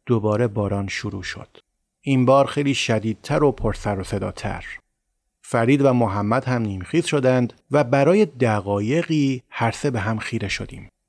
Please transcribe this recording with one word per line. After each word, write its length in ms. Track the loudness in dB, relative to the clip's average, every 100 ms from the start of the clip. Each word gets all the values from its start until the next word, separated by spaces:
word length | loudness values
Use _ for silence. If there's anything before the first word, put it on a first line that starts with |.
| -2
دوباره 420 | 0 2 0 0
باران 400 | 0 -2 -2 -4
شروع 360 | -6 -8 -8
شد. 340 | -10 -12 -16 -20 _ _ _ _
این 240 | 0 2 6
بار 200 | 4 4
خیلی 280 | 0 -2
شدیدتر 680 | -2 0 0 -2 -6 -2 2
و 80 | 2
پر 220 | 2 -4
سر 260 | -4 -4 -4
و 40 |
صداتر. 600 | -4 -6 -6 -8 -8 -8 -12 -18 _ _ _ _ _ _
فرید 400 | -4 0 2 4
و 120 | 4
محمد 520 | 4 0 0 0 0 0
هم 160 | -2
نیمخیز 440 | -2 -6 -2 -2 0
شدند 480 | 2 2 2 0 -4 -2
و 120 | 0
برای 420 | 2 4 4 4 2
دقایقی 1160 | 2 2 2 0 -2 0 0 0 0 0 -2 _
هر 220 | -2 -2
سه 200 | 0 -2
به 80 | -2
هم 180 | -2 -4
خیره 300 | -4 -6 -4
شدیم. 420 | -6 -8 -14 -20 _